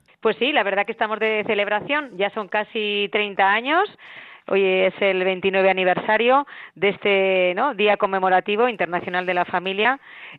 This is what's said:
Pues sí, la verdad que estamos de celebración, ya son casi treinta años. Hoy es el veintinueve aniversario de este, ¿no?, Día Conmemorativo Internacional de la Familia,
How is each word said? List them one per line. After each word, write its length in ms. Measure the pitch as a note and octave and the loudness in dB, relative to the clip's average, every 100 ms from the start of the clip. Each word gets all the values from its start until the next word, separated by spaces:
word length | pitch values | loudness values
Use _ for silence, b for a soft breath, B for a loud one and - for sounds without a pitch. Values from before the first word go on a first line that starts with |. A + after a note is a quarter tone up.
| _ b | _ b
Pues 160 | A3 - | -2 0
sí, 120 | B3+ | 0
la 120 | D4 | 0
verdad 240 | G3+ G3 G3+ | 0 0 -2
que 60 | |
estamos 260 | A3 G#3+ G#3+ | -2 -4 -2
de 240 | A3 G#3+ G#3 | -2 -2 -2
celebración, 720 | G3+ G3+ G#3 F3 D4 C#4 F3+ | -2 0 -2 -2 -4 -4 -4
ya 140 | G3+ | -4
son 160 | A3 F#3+ | -4 -6
casi 640 | G#3+ G#3 A3+ G#3 G3+ G3+ | -4 -4 -4 -4 -2 -2
treinta 420 | G#3 G#3 G3 G3 | -2 -2 2 2
años. 300 | G#3+ B3+ E4 G#4 - B B B B - | 2 2 0 0 -6 B B B B -2
Hoy 180 | G3 F#3+ | 0 2
es 300 | F#3 F#3 - | 2 2 2
el 220 | G3+ F#3 | 0 2
veintinueve 460 | F#3 F#3 F#3+ F#3+ F#3+ | 0 0 0 2 2
aniversario 760 | F#3 F#3 F3+ - G#3+ A#3+ C4 C#4+ B B | 4 2 0 0 2 4 2 2 B B
de 160 | - G3 | -4 -2
este, 640 | F#3+ G#3 G3 F#3+ F#3 F3+ F3+ | 0 0 2 2 2 0 0
¿no?, 200 | C#4+ G3+ | -2 0
Día 220 | G#3 G3+ | 2 2
Conmemorativo 720 | G3+ F#3+ F#3 F#3 F3+ G#3 B3 | 0 0 2 2 2 0 0
Internacional 600 | G#3 E3+ F3 F#3 F3+ F3+ | 0 -4 -4 -4 -4 -2
de 80 | F3+ | -2
la 100 | F3 | -2
Familia, 540 | F3+ F#3 F#3+ A3+ C4+ B B B | -2 -4 -2 0 -2 B B B